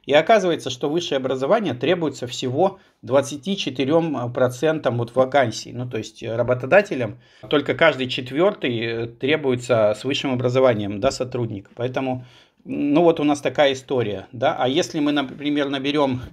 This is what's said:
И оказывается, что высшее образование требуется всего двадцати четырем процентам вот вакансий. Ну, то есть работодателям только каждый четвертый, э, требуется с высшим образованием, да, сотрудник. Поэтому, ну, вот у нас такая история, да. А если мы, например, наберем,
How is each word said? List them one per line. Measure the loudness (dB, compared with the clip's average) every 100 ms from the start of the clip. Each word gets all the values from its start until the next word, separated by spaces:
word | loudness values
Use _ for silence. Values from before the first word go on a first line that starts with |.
| 2
И |
оказывается, | 4 6 4 4 -2 -4
что | -4 -2
высшее | -2 -2 -2
образование | 0 -2 0 -2 -2
требуется | -2 0 0 -2 -4 -10
всего | -6 -4 0 -2 -2 _ _
двадцати | 0 0 0 -6 -6 -4
четырем | -4 -2 0 2 0 -4 -4
процентам | 0 0 0 -2 0 -2 -2
вот | -2 0
вакансий. | 2 2 2 -2 -10
Ну, | -10 -8
то | -8
есть | -10 -10
работодателям | -6 -2 0 0 4 4 4 -2 -4 -8 _ _ -2
только | 0 0
каждый | 4 4 4 -4
четвертый, | -6 -6 0 0 0 -4 -2
э, | -4 -4 -6
требуется | -4 0 0 0 -2 2 4 4 2
с | -2
высшим | -2 -2
образованием, | 0 2 4 4 4 -2 -2
да, | -2
сотрудник. | -2 -6 -4 -6 -6 -12 -8
Поэтому, | -6 -4 -4 -6 -10 -20 _ _
ну, | -10 -4 2 4
вот | 4 4
у | 2
нас | 0
такая | 0 2 2
история, | 2 -2 -2 -2 -4 -10
да. | -2 -2 0
А | 0
если | 0 -2 -2
мы, | 0
например, | 0 -2 -6 -2 0 0
наберем, | -2 -2 0 0 0 -6